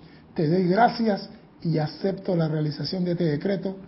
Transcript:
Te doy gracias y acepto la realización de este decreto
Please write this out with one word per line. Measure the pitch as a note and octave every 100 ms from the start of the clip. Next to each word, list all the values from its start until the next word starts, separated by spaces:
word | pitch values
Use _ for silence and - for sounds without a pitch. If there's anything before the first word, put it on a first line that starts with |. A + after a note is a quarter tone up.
| - - -
Te | - D3+
doy | F3+ F3
gracias | F#3+ A#3 A#3 A3 F#3+ - - - -
y | E3+ D#3
acepto | D3+ - G3 F#3+ -
la | F3 D#3
realización | D#3 D3+ C#3 C#3+ F#3
de | F3
este | E3+
decreto | E3+ D3 G3+ G3+ G3 F#3+